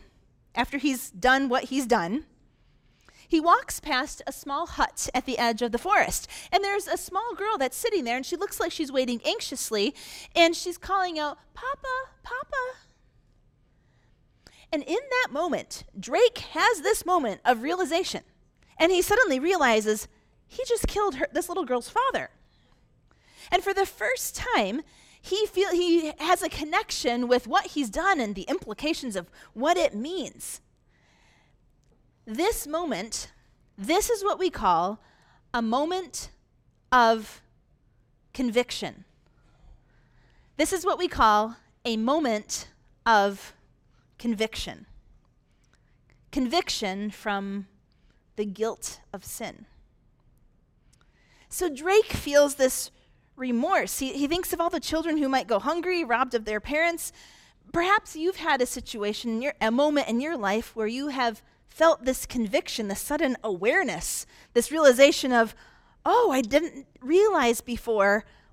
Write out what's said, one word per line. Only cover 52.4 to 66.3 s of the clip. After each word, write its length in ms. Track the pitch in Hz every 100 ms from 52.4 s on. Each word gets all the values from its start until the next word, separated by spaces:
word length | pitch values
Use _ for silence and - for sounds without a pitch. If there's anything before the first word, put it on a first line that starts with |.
| 285 277
this 340 | 262 - - _ _ _ _ -
remorse. 640 | 254 233 311 349 190 -
He, 120 | 269
he 120 | 277 285
thinks 260 | 349 -
of 80 | 330
all 100 | 339
the 100 | 320
children 380 | - 311 320 311
who 100 | 269
might 180 | 269 196
go 140 | 202
hungry, 420 | 240 339 349 349
robbed 320 | 254 233 254
of 120 | 233 214
their 120 | 214
parents. 540 | - 302 339 339 - - - - _ _ -
Perhaps 440 | 330 359 427 - 311
you've 220 | 339 370
had 220 | 320 277
a 60 | 247
situation, 640 | 247 - 226 208 208 233
in 100 | 226
your, 140 | 277 -
a 100 | 220
moment 380 | 240 302 294 240
in 120 | 233
your 160 | 302 320
life 380 | 196 214 -
where 140 | 226 214
you 220 | 247 294
have 340 | 262 233 214 _ _ _
felt 360 | - 320 311
this 220 | 247 254 -
conviction, 640 | 247 214 285 - - 208
this 100 | 190
sudden 380 | - 294 285 233
awareness, 840 | 220 175 208 349 294 165 - - - - -
this 200 | 240 -
realization 580 | 220 277 240 277 - 269
of, 240 | 240 220 - - - _ _
"Oh, 280 | - 453 440